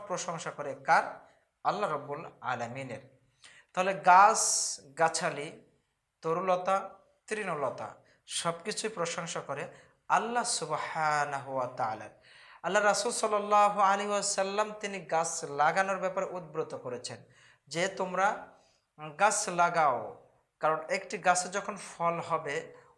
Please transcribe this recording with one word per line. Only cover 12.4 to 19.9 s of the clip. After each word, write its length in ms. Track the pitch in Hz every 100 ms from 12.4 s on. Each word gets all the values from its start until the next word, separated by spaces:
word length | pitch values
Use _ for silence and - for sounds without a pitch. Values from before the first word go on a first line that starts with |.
| - -
আল্লাহ 200 | 170 208
রাসূল 300 | 202 202 240
সাল্লাল্লাহু 680 | - 220 208 208 208 208 202
আলাইহি 300 | 196 202 208
ওয়াসাল্লাম 600 | 202 185 - 196 202 214 214
তিনি 180 | 202 196
গাছ 460 | 156 160 165 -
লাগানোর 540 | 151 143 156 180 190 185
ব্যাপারে 280 | 185 185 165
উদ্বুদ্ধ 480 | 180 156 156 -
করেছেন 420 | 131 127 120 - 113 - _ - _ _
যে, 200 | 160 185
"তোমরা 600 | - 185 180 196 240 - - _ _ _ - 151 151
গাছ 280 | 208 220 -
লাগাও, 800 | 175 170 165 147